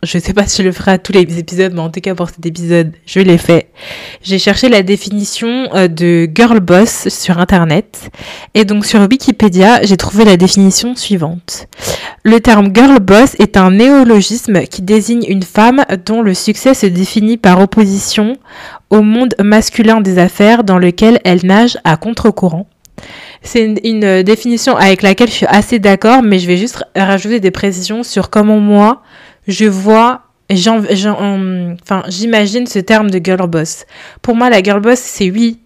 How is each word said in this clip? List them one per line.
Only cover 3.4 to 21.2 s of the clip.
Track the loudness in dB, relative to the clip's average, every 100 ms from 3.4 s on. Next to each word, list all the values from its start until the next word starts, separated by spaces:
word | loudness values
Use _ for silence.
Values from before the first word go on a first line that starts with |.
| 2 0 0 _ -20 -18 -18 -20
J'ai | -6 -4
cherché | -2 0 2
la | 2
définition, | 0 -4 -4 -8 -8 -8 -6 -6 -6
euh, | -2 -2
de | 0 0 0 -2
girl | 2 2 2
boss | 2 2 2 -2 -8
sur | -8 -4 -2
Internet. | 0 0 0 -2 -4 -14 -20 -20 -20 -18 -8
Et | -2
donc | 0 0 0
sur | 2
Wikipédia, | 2 0 -2 0 2 4 4 4
j'ai | 2 0
trouvé | -2 2
la | 4 4
définition | 2 4 2 2 -4
suivante. | -8 -6 -4 -4 -8 -14 -18 -18 -16 -12 -10 -12 -6
Le | 2 2
terme | 4 2 2
girl | 4 6 4
boss | 4 4 4 2
est | 0 2
un | 2
néologisme | 4 4 4 4 4 2 -4 -2 -2 -2
qui | -8
désigne | 0 0 0 -4 -2
une | -4
femme | -4 0 2 2 0 -4 -4
dont | -2
le | -2
succès | -2 -4 -2 0
se | 2 0
définit | 0 -2 -2 -2 2
par | 2 4
opposition | 2 2 0 0 -4 -2 -2 -4 _ -20 -20 -20 _
au | 2
monde | 2 2 0 -2
masculin | 0 0 0 0 2 2
des | 0 2
affaires | 0 2 2 2
dans | 2 2
lequel | 0 2 2 2